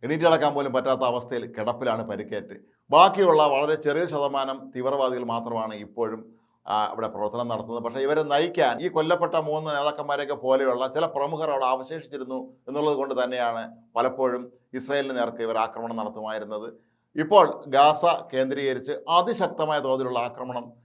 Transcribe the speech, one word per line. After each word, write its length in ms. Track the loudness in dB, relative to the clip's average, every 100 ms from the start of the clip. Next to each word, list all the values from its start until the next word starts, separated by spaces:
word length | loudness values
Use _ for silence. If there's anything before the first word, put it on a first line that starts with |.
എണീറ്റ് 220 | -2 2 4
നടക്കാൻ 240 | 6 4 0
പോലും 140 | 0 0
പറ്റാത്ത 280 | 0 0 2
അവസ്ഥയിൽ 320 | -2 -4 -6 -6 -6
കിടപ്പിലാണ്, 480 | -4 -2 -2 -2 -4
പരിക്കേറ്റ്. 440 | -8 -6 -8 -10 -18 _ _ _
ബാക്കിയുള്ള 480 | 8 8 8 6 6 6 4
വളരെ 200 | 0 0 0
ചെറിയ 180 | 0 0
ശതമാനം 460 | -2 -2 -2 -4 -6 -10 -4
തീവ്രവാദികൾ 500 | -2 0 0 0 -4
മാത്രമാണ് 400 | -4 -4 -6 -6 -8 -14
ഇപ്പോഴും, 360 | -4 -4 -4 -12 -20 _ _ -4
ആ, 40 | -2 0
അവിടെ 160 | -2 -6
പ്രവർത്തനം 340 | -4 -4 -4 -4
നടത്തുന്നത്. 320 | -4 -6 -6 -6
പക്ഷേ 160 | -4 0
ഇവരെ 160 | 0 2
നയിക്കാൻ 500 | 2 0 2 2 2 -2
ഈ 20 | -2
കൊല്ലപ്പെട്ട 400 | 2 2 2 -2 -2
മൂന്ന് 200 | -4 -4 -2
നേതാക്കന്മാരെയൊക്കെ 600 | -2 -2 -4 -4 -2 -4 2
പോലെയുള്ള 420 | 2 4 0 -2 0
ചില 100 | -2 0
പ്രമുഖർ 340 | -4 -2 -2
അവിടെ 140 | 0 0 0
അവശേഷിച്ചിരുന്നു 640 | -4 -12 -10 -10 -6 -8 -8 -18 -8
എന്നുള്ളത് 300 | -2 0 0
കൊണ്ട് 220 | 0 0
തന്നെയാണ് 400 | -2 0 -2 -2 -8 -14 _ -2
പലപ്പോഴും 480 | -2 0 0 0 -8 _ _ -12
ഇസ്രായേലിന് 360 | -4 -4 -2 -2
നേർക്ക് 260 | -2 -2 -4
ഇവർ 100 | 0 -2
ആക്രമണം 300 | -4 -8 -6
നടത്തുമായിരുന്നത്. 680 | -8 -8 -8 -8 -8 -10 -10 -16 _ _ _ -6
ഇപ്പോൾ 220 | 6 8 8 4 0 6
ഗാസ 300 | 6 6 2 0 -2
കേന്ദ്രീകരിച്ച് 580 | -2 0 0 -2 -2 -4 -10 2 2
അതിശക്തമായ 640 | 2 0 -2 -2 -2 0 0
തോതിലുള്ള 320 | -2 -2 -2 -4
ആക്രമണം 380 | -8 -10 -10 -12 -20